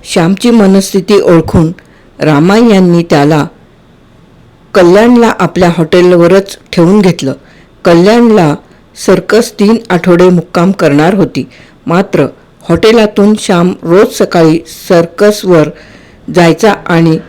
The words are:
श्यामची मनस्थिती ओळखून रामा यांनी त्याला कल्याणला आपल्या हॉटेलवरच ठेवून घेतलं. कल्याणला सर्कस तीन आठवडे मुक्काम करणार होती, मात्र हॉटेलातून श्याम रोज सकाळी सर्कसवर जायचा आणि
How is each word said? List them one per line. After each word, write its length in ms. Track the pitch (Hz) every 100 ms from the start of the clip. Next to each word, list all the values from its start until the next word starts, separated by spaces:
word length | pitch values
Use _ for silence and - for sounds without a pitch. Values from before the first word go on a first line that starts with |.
श्यामची 480 | - - 165 196 240
मनस्थिती 680 | 240 196 196 190 196 185 208
ओळखून 500 | - 170 160 - 160 175 _ _ _ _
रामा 380 | 151 147 165 208
यांनी 460 | 240 196 185 170
त्याला 440 | 170 156 143 156 151 - _ _ _ _ _ _ _ _ _ _ _
कल्याणला 600 | 208 175 190 233 240 226 -
आपल्या 300 | 175 - 180
हॉटेलवरच 920 | 165 156 180 180 180 170 190 190 - -
ठेवून 280 | - 170 208
घेतलं. 320 | 190 170 135 135 - - _ _ 190
कल्याणला 720 | 170 185 233 233 214 160 151 _ _ _ - -
सर्कस 460 | 190 180 214 233
तीन 260 | - 202 226 -
आठवडे 400 | 180 180 175 180
मुक्काम 420 | 180 165 - 175
करणार 420 | 190 165 143 156
होती, 340 | 196 170 - 123 - - _ -
मात्र 380 | 170 185 170 135 - _ _ -
हॉटेलातून 640 | 170 220 226 214 214 202 214
श्याम 340 | - 180 180 196
रोज 340 | 165 175 240 -
सकाळी 420 | 202 180 165 165 - - -
सर्कसवर 800 | 175 170 - 208 208 196 175 151 - - - - - - 160
जायचा 380 | 170 165 220 - -
आणि 320 | 170 165 160